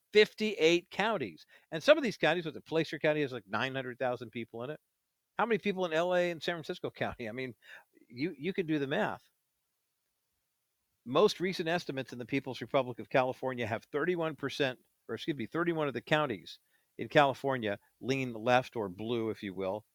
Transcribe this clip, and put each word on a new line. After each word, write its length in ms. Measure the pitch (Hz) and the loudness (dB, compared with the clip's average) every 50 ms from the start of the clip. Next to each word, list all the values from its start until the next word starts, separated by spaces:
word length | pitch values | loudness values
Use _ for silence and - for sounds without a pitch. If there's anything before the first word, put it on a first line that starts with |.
| _ _ | _ _
fifty-eight 760 | - 208 214 202 - - 214 214 202 - 156 160 170 175 175 _ | 6 6 6 6 4 -2 -2 -2 0 4 6 6 6 4 2 _
counties. 540 | - - 190 220 220 185 135 98 80 - - _ - - _ _ | -2 -2 0 0 0 -2 -4 -6 -8 -12 -20 _ -20 -20 _ _
And 100 | - 165 | -8 2
some 160 | - - 302 320 | 6 6 6 8
of 60 | 285 | 6
these 140 | 226 165 - | 0 0 2
counties, 280 | - 151 165 180 170 | 2 2 2 2 -2
was 100 | 160 127 | -6 -10
it 100 | 104 - | -10 -10
Placer 340 | - 151 165 147 - - 143 | -2 0 0 0 0 -2 0
County 220 | - 156 151 151 | 2 2 2 2
has, 100 | 147 131 | 0 -2
like, 140 | 127 123 - 95 | -4 -8 -8 -4
nine 280 | 101 107 120 135 131 | -2 -2 -2 -2 -2
hundred 240 | 135 131 127 123 - | -4 -6 -6 -6 -4
thousand 320 | 135 127 123 117 123 113 | -2 -2 -2 -4 -8 -10
people 320 | - 123 113 - - 113 117 | -8 -8 -10 -8 -10 -10 -10
in 80 | 135 | -10
it? 80 | 151 - _ _ _ _ _ _ _ _ _ _ _ - | -10 -12 _ _ _ _ _ _ _ _ _ _ _ -2
How 80 | 196 | 0
many 140 | 233 226 196 | 0 0 0
people 260 | - 208 196 190 185 | 0 -2 0 0 -2
in 80 | 175 156 | 2 2
L 200 | 160 170 180 180 | 2 2 4 4
A 160 | 180 175 175 | 2 2 2
and 100 | 175 160 | -2 -2
San 140 | - - 175 | -4 -4 -4
Francisco 340 | 165 143 - 185 - - 131 | -4 -6 -8 -8 -6 -6 -8
County? 400 | - - 127 104 95 - 123 107 | -4 -4 -4 -4 -4 -6 -8 -8
I 20 | |
mean, 220 | 110 127 131 127 117 - _ - - - - _ _ _ _ _ | -6 -6 -8 -8 -10 -14 _ -20 -20 -20 -20 _ _ _ _ _
you, 240 | 117 120 135 180 175 - | -8 -6 -6 -6 -6 -6
you 160 | 139 180 190 | -6 -4 -4
can 120 | - 185 | -2 -2
do 140 | 156 160 151 | 0 0 0
the 80 | 143 131 | 0 0
math. 340 | 143 190 214 139 95 - - _ _ _ _ _ _ _ _ _ _ _ _ _ _ _ _ _ _ _ _ _ _ _ _ _ _ _ _ _ _ _ _ _ _ _ _ | 0 -2 -2 -2 -4 -8 -14 _ _ _ _ _ _ _ _ _ _ _ _ _ _ _ _ _ _ _ _ _ _ _ _ _ _ _ _ _ _ _ _ _ _ _ _
Most 340 | 117 127 151 202 208 - - | 0 2 4 4 4 2 0
recent 300 | 165 190 175 - 180 160 | -2 -4 -2 -2 -2 -2
estimates 420 | 170 175 - - 147 135 131 - | -2 -2 -2 -4 -6 -6 -8 -8
in 80 | - 120 | -10 -12
the 60 | 123 | -6
People's 360 | 117 - 135 135 135 123 - | -4 -4 -4 -2 -4 -8 -8
Republic 380 | 127 113 - 139 127 123 123 - | -6 0 0 0 0 0 -4 -10
of 100 | 110 - | -10 0
California 580 | - 139 127 131 123 - - 131 131 120 120 104 | 2 2 2 2 -2 -4 -6 -6 -4 -4 -2 -2
have 160 | 113 107 - _ | -4 -4 -6 _
thirty-one 440 | - 143 147 175 180 170 165 160 151 | -4 -2 0 0 0 0 -2 -4 -4
percent, 440 | - - 135 - - 147 131 127 - _ _ _ _ _ - | -6 -6 -6 -2 -2 -2 -2 -2 -6 _ _ _ _ _ -10
or 80 | 113 | -10
excuse 220 | 110 - - 160 139 | -6 -4 -6 -4 -4
me, 80 | 113 | -6
thirty-one 420 | 101 - 160 170 170 170 160 151 143 | -6 -4 -2 -2 0 0 0 -2 -2
of 60 | 120 | -4
the 80 | 123 | -6
counties 560 | - - 160 151 151 139 113 87 78 - - - _ _ _ _ _ _ _ - | -2 2 2 2 2 0 -2 -6 -8 -14 -20 -20 _ _ _ _ _ _ _ -10
in 100 | 113 113 | -8 4
California 680 | - 156 143 139 123 - - 135 131 127 113 104 101 101 _ _ _ _ | 6 6 6 6 4 0 -2 -2 -2 0 -2 -2 -4 -4 _ _ _ _
lean 320 | - 113 135 135 131 127 117 | -4 -2 -2 0 -2 -4 -6
left 420 | 110 107 120 123 127 131 - - | -2 2 4 4 4 4 2 -4
or 140 | 120 107 98 | -4 -4 -4
blue, 400 | 90 98 107 113 120 117 113 110 | -6 -6 -6 -4 -2 -2 -2 -2
if 140 | 104 - - | -4 -4 -6
you 100 | 101 90 | -8 -6
will. 320 | 92 95 92 98 107 - _ | -4 -4 -4 -4 -4 -8 _